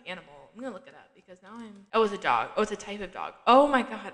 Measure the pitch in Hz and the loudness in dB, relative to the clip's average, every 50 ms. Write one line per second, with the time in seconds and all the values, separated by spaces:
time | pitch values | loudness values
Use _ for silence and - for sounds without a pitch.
0 | _ 170 185 175 - 143 147 143 139 - _ 220 262 254 196 - - 143 151 139 | _ -14 -14 -14 -16 -20 -20 -20 -20 -20 _ -16 -14 -14 -14 -14 -18 -20 -20 -20
1 | 98 _ _ - _ - 180 - 190 190 220 233 226 214 202 - - _ 208 226 | -20 _ _ -20 _ -20 -20 -20 -20 -20 -20 -18 -18 -18 -20 -20 -14 _ 0 2
2 | 220 208 202 170 170 143 123 113 120 - - - 208 - 208 - - 202 202 208 | 2 2 0 -2 0 2 2 2 0 0 -2 -2 -2 -2 -4 -8 -10 -12 -12 -10
3 | 196 175 - - 78 - - - _ 220 247 269 294 285 277 247 226 - - - | -12 -12 -10 -10 -10 -10 -10 -2 _ 6 8 8 8 6 4 0 0 -4 -8 -12
4 | - - | -12 -14